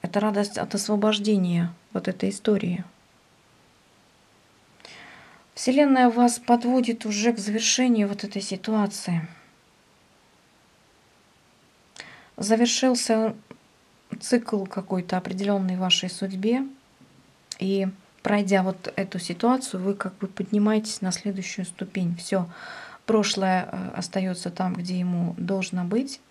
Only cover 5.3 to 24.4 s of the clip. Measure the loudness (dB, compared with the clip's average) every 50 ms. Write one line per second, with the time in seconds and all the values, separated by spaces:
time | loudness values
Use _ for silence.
5.3 | -20 -20 _ _ _ -2 0 2 6 6 6 8 8 8 8 6 8 6 6 6
6.3 | 4 0 4 4 4 4 6 2 2 4 2 2 -2 -2 -4 -4 -2 2 2 2
7.3 | 2 2 -4 -4 -2 0 0 0 2 4 4 4 4 4 2 0 0 -6 -8 -8
8.3 | -8 -8 -6 -6 -8 -6 -4 0 2 2 2 0 -2 -6 -4 -2 -2 -2 -2 -6
9.3 | -14 -20 -20 _ _ _ _ _ _ _ _ _ _ _ _ _ _ _ _ _
10.3 | _ _ _ _ _ _ _ _ _ _ _ _ _ _ _ _ _ _ _ _
11.3 | _ _ _ _ _ _ _ _ _ _ _ _ _ -20 -18 -18 -18 -20 -20 -20
12.3 | _ -6 0 2 4 4 4 4 4 2 2 2 2 2 2 2 2 2 2 0
13.3 | -2 -6 -16 _ -20 _ _ _ _ _ _ _ _ _ _ _ -14 -12 -2 0
14.3 | 0 0 2 0 -4 -4 -4 -4 -8 -10 -6 -4 -4 -4 -2 -2 -4 -4 -2 -4
15.3 | -6 -4 -2 0 0 0 0 -2 -2 -2 0 0 0 -2 -2 -6 -6 -6 -6 -6
16.3 | -4 -2 0 0 0 0 -2 -6 -10 _ _ _ _ _ -20 _ _ _ _ _
17.3 | _ _ _ _ -10 -6 -2 0 0 0 0 -2 -4 -8 _ _ _ _ _ 2
18.3 | 2 2 4 4 4 4 4 2 -2 -4 -8 -8 -4 -4 -6 -4 -6 -8 -6 -6
19.3 | -4 0 2 2 2 2 0 -6 -6 -2 -2 -2 -2 -2 -4 -8 -6 -8 -10 -8
20.3 | -6 -8 -4 0 2 2 4 4 2 2 0 -2 -8 -4 -4 -4 -4 -4 -4 -6
21.3 | -6 -6 -8 -8 -8 -8 -8 -10 -8 -10 -12 -6 -4 -2 -2 -2 -2 -4 -4 -2
22.3 | -2 -2 -2 -4 -10 -16 -16 -16 -16 -16 -16 -18 -20 -12 _ 2 2 2 2 2
23.3 | 0 0 2 2 2 0 0 -4 -8 -8 -8 -6 -6 -8 -8 -4 -4 -2 -2 -2
24.3 | -4 -4